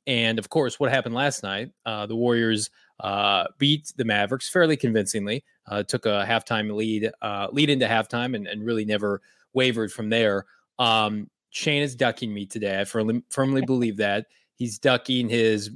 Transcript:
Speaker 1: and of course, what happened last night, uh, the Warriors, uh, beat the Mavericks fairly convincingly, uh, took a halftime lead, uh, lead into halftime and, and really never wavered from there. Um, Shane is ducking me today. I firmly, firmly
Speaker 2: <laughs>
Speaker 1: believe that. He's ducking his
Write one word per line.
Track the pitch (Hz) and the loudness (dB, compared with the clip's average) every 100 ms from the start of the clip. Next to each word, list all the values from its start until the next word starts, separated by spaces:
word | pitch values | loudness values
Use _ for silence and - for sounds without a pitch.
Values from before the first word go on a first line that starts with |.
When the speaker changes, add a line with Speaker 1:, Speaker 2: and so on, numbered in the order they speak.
| - | -2
Speaker 1:
and | 120 113 113 | 0 2 0
of | - | -2
course, | 160 127 - | 0 0 0
what | 135 | 2
happened | 131 117 117 | 2 0 -2
last | 143 - | -2 -2
night, | 98 98 123 _ 113 | -6 -6 -8 _ -8
uh, | 107 104 | -6 -4
the | 113 | 0
Warriors, | 120 117 113 107 107 _ _ _ | 2 2 2 0 -2 _ _ _
uh, | 101 101 101 95 - - | -6 0 2 2 0 0
beat | 143 151 - - | 2 2 -2 -4
the | 113 | 0
Mavericks | 104 101 131 - | 2 2 -2 0
fairly | 180 160 147 | 2 4 4
convincingly, | 120 110 98 110 101 120 _ _ - | 2 2 0 -2 -4 -6 _ _ -6
uh, | 104 | -6
took | 101 123 110 | -4 -2 0
a | 101 98 | 0 2
halftime | 113 - 110 107 104 | 0 0 -2 -2 -2
lead, | 110 107 110 - | -2 -2 -2 -4
uh, | 107 101 101 | -6 -4 -4
lead | 143 147 | 0 2
into | 135 113 | 4 2
halftime | 113 107 120 123 113 | 2 0 -4 -4 -4
and, | 92 | -6
and | 107 | -6
really | 113 113 107 | -4 -2 0
never | 104 104 98 _ _ _ | -2 0 -4 _ _ _
wavered | 131 127 117 107 | 0 2 2 -4
from | - 107 | -6 -2
there. | 113 107 98 - _ _ - | 2 2 2 -4 _ _ 0
Um, | 120 110 107 107 - _ _ | 2 4 2 -2 -8 _ _
Shane | - 156 143 | -4 0 0
is | 143 123 | 0 0
ducking | 123 - 113 | 0 0 -6
me | 101 98 | -8 -8
today. | 110 101 98 | -4 -2 -2
I | |
firmly, | 101 113 110 117 - | -2 0 0 -2 -4
firmly | 139 135 135 | -2 2 2
Speaker 2:
<laughs> | 127 | 2
Speaker 1:
believe | 131 117 101 | 0 0 0
that. | 104 104 - _ _ | 0 0 -4 _ _
He's | - 120 101 | -8 -8 0
ducking | 135 123 - 127 117 | 2 2 0 -2 0
his | 117 113 107 101 | 2 4 2 -4